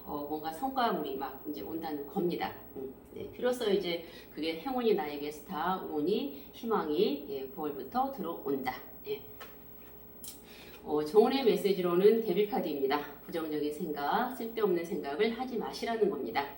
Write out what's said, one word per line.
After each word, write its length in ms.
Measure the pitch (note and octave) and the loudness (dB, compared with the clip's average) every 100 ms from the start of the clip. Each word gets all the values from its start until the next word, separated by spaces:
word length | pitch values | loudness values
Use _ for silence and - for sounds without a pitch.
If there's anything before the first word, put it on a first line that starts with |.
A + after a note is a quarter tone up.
| - | -8
어, 220 | D3 C#3+ | -6 -4
뭔가 220 | D3+ D#3 | -4 -6
성과물이 640 | - C4 C4 A#3 F3+ D3 C3+ | -4 -4 2 2 2 -2 -4
막 280 | C3 - - | -6 -8 -10
이제 120 | - | -8
온다는 440 | - D#3+ E3 D3 C#3+ | -6 -6 -4 -6 -4
겁니다. 480 | G3 F3 D#3 - - - C#3 | -2 0 0 -4 -8 -14 -10
음, 180 | C3+ - - | -10 -12 -16
네, 180 | - - | -12 -12
비로소 400 | - B3 B3 G#3+ | -2 0 2 4
이제 340 | F#3+ F3+ E3+ - - - - | 2 2 -4 -6 -16 -14 -6
그게 240 | D#3+ D#3+ | -4 -2
행운이 340 | C#4 B3+ A#3 | -2 0 4
나에게 380 | F3+ D3 D3 D3 | 4 2 -4 -6
스타, 460 | - - D#3+ E3+ F#3+ E3 | -8 -8 -2 0 0 -2
운이, 600 | D3+ D#3 A#3 C#4+ - - | -2 0 0 -2 -8 -16
희망이, 760 | - A#3 G3 D#3+ D3+ A#3 C#4+ - | -10 -2 0 0 2 2 2 -6
예, 180 | C#3 - | -8 -8
구월부터 640 | - D3+ C3+ A#2+ B3 C4+ | -6 -6 -6 -4 -2 -2
들어온다. 640 | C4+ E3 C#3+ C#3 C#3 B2 - - - - | -2 -6 -4 -2 -2 -2 -6 -10 -14 -8
예. 140 | G#4+ - - - - - - - - - - - - - - - - - | -8 -8 -18 -18 -18 -20 -20 -20 -20 -20 -16 -16 -16 -18 -18 -18 -14 -2
어, 160 | D3+ D3+ | 0 6
정원의 400 | G#3+ B3 C4 A#3 | 8 8 8 4
메시지로는 800 | F3+ G3 F3+ F3+ F3 G3+ A3+ G#3+ | 4 4 2 4 8 8 8 4
데빌 240 | F3+ G#3 | 2 2
카드입니다. 500 | G3 E3+ C#3+ C3+ D3 - - - | 2 -2 0 2 0 -2 -12 -6
부정적인 460 | F3 D#3+ D3+ D3 | -4 -2 0 0
생각, 640 | D3 E3+ C#3+ C#3+ G3 B3 - | -2 -2 0 2 2 2 -2
쓸데없는 480 | A3+ A3+ G3+ E3+ | -6 0 2 2
생각을 560 | - E3 C#3 D3 A3+ A#3 | 0 -4 -2 2 2 2
하지 180 | B3+ A#3 | -4 -4
마시라는 520 | - - A#3+ A3+ F#3+ | -4 -4 -2 2 2
겁니다. 360 | D3 D3+ C3+ - | 2 -2 -2 -2